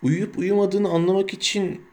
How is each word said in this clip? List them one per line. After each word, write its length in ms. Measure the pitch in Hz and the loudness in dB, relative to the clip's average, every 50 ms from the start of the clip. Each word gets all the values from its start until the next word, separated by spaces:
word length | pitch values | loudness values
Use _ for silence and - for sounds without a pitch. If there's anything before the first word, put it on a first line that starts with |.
Uyuyup 360 | - 127 151 175 202 226 - - | 2 0 0 0 -2 -4 -4 -4
uyumadığını 520 | 180 185 202 202 202 190 190 202 208 190 | -2 0 2 2 2 2 2 0 0 2
anlamak 440 | 170 165 170 180 190 190 196 190 - | 2 2 2 2 2 2 0 -2 -4
için 480 | 190 - - - 208 190 185 180 - - - | -4 -4 -4 -2 0 -2 -2 -4 -8 -12 -20